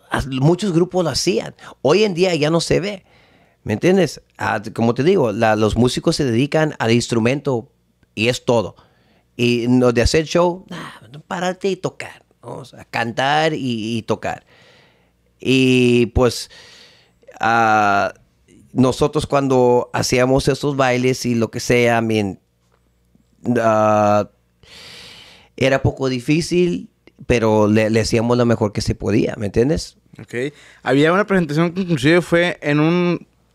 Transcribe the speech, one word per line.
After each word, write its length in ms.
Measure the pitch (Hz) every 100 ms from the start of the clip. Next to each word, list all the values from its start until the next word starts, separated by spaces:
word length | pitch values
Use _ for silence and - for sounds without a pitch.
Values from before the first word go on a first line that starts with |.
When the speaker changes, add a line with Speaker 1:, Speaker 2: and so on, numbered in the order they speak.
| -
Speaker 1:
as-, 180 | 113 131
muchos 440 | 131 139 180 208
grupos 320 | 160 180 180
lo 60 | 160
hacían. 460 | - - 220 - - - -
Hoy 220 | 127 180
en 100 | 214
día 200 | 165 185 170
ya 140 | 147
no 120 | 165
se 180 | - 143
ve. 240 | 196 196 _ _ _ _ _ _
¿Me 100 | -
entiendes? 480 | 104 165 190 156 - _ -
Ah, 240 | 107 107 104
como 200 | 87 117
te 100 | 120
digo, 280 | 147 196 120
la, 240 | 104 113 107
los 200 | 107 110
músicos 400 | 123 165 170 160
se 80 | 139
dedican 500 | 113 143 156 156 -
al 120 | 117
instrumento 800 | 117 - 117 113 143 151 123 - _ _ _ _
y 140 | - 113
es 160 | 123 -
todo. 300 | 120 87 - _ _ _ _ _ -
Y 280 | 120 120 120
no, 240 | 127 123
de 100 | 120
hacer 240 | 113 160 156
show, 400 | 175 175 185 -
nah, 500 | 170 - - - 147 -
párate 420 | 180 180 185 196
y 60 | 185
tocar, 480 | 143 - - - _ _
¿no? 160 | - 151
O 80 | 127
sea, 200 | - -
cantar 680 | 117 117 110 135 151 160
y, 440 | 156 131 117 107 117
y 40 |
tocar. 420 | 107 107 92 - _ _ _ _ _ _ _ _ _ _
Y, 680 | - 131 127 127 123 120 113
pues, 420 | 123 123 - - - - - - _ _ _ _ -
ah, 720 | 110 117 113 107 104 101 98 - _ _ _ 92 _
nosotros 540 | - 127 120 147 151 -
cuando 640 | 143 139 127 123 123 -
hacíamos 540 | 120 113 127 127 135 147
esos 280 | 131 143 135
bailes 480 | 131 123 127 127 120
y 100 | 117
lo 160 | 110
que 80 | 120
sea, 400 | - 123 117 117
I 20 |
mean, 380 | 113 110 101 92 _ _ _ _ _ _ _ _ _ _ 110 120
ah, 720 | 113 107 107 107 104 104 101 _ _ _ _ - - - - - - - _ -
era 240 | 131 135
poco 280 | 135 - 135
difícil, 800 | 127 120 151 156 175 180 180 - _ - - -
pero 400 | 123 110 107 104
le, 220 | 107 107
le 120 | 113
hacíamos 360 | 107 113 117 123
lo 80 | 120
mejor 260 | 110 107
que 100 | 107
se 140 | - 110
podía, 400 | 101 101 - -
¿me 100 | 101
entiendes? 500 | 110 131 160 - - _ -
Speaker 2:
Ok. 340 | 113 117 139 - - -
Había 280 | 113 135 156
una 140 | 185 208
presentación 480 | 190 156 147 170
que 80 | 175
inclusive 400 | 180 156 135 175
fue 360 | 160 170 175 156
en 180 | 147 147
un, 480 | 156 175 175 170 - _ _